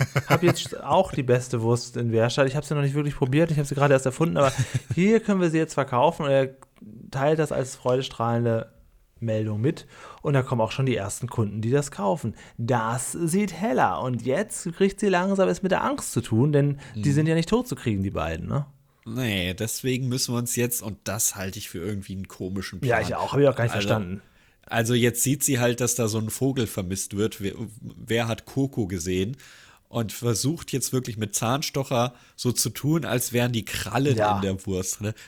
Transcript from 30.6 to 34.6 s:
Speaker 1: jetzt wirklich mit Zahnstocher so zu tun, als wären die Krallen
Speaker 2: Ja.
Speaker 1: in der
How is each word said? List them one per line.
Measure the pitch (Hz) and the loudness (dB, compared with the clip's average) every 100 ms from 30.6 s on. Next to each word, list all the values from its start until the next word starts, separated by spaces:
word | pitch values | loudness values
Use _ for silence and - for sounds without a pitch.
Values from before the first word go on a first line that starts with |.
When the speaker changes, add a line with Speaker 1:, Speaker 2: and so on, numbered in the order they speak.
| - | -4
Speaker 1:
jetzt | 135 - | -4 -2
wirklich | 131 123 101 | -2 -4 -6
mit | 104 - | -4 -2
Zahnstocher | 113 139 160 143 131 123 123 - - - | 0 -2 -2 -4 -2 0 0 -4 -18 -4
so | 123 | -2
zu | 117 123 | 0 -2
tun, | - 139 165 117 | -2 0 0 0
als | 123 - | -2 0
wären | 120 123 | 0 0
die | 117 | 0
Krallen | - - - 120 143 110 | -4 -6 -2 0 2 4
Speaker 2:
Ja. | 104 101 | 4 2
Speaker 1:
in | |
der | 98 95 | 0 -2